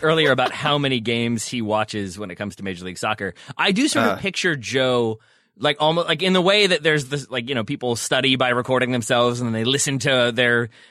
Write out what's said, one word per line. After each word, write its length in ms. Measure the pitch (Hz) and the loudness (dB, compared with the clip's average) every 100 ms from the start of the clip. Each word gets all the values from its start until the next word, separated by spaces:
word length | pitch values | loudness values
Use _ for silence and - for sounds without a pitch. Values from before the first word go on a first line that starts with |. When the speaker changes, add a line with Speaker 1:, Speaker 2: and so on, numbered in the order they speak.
Speaker 1:
earlier 300 | 156 160 147 | 2 4 4
about 200 | 127 123 | 4 0
how 260 | - 151 147 | -2 -2 0
many 220 | 139 127 | 0 -2
games 480 | 113 117 117 113 - | -2 -2 0 -2 -4
he 140 | 123 | -6
watches 560 | 107 107 107 107 98 95 | -2 0 0 -4 -8 -10
when 120 | 101 | -12
it 40 | 87 | -8
comes 200 | 101 - | -10 -8
to 60 | |
Major 220 | 98 87 92 | -10 -8 -10
League 120 | 90 | -6
Soccer, 360 | 110 107 98 - - - | -4 -4 -6 -8 -16 -2
I 140 | 185 | 0
do 160 | 196 294 | 2 2
sort 180 | - 226 | 2 0
of 60 | |
Speaker 2:
Uh. 20 | 92 | 0
Speaker 1:
picture 380 | 190 - 185 143 | -4 -2 -2 -2
Joe, 640 | 104 127 127 123 113 110 _ _ _ - | -2 0 2 2 0 -4 _ _ _ -4
like, 200 | 143 147 | -2 2
almost, 280 | 156 165 165 | 2 2 0
like, 140 | 160 | 0
in 100 | 185 | 2
the 80 | 185 | 4
way 260 | 180 208 196 | 4 4 4
that 160 | 165 | 2
there's 220 | 156 151 127 | 2 0 0
this, 200 | 143 123 | -8 -6
like, 180 | 123 120 | -6 -4
you 80 | 131 | -4
know, 80 | |
people 320 | 107 143 127 117 | -4 -4 -2 -4
study 400 | - 131 135 131 | 0 0 2 2
by 140 | 127 | 2
recording 420 | 123 123 127 123 | 0 0 0 2
themselves 480 | 127 117 123 123 120 | -2 2 2 2 0
and 80 | 120 | -2
then 60 | |
they 100 | 113 113 | -2 0
listen 340 | 135 - 135 | 0 0 -2
to 320 | 147 127 120 | 0 2 2
their, 360 | 117 120 120 117 - - | 2 2 2 0 -8 -20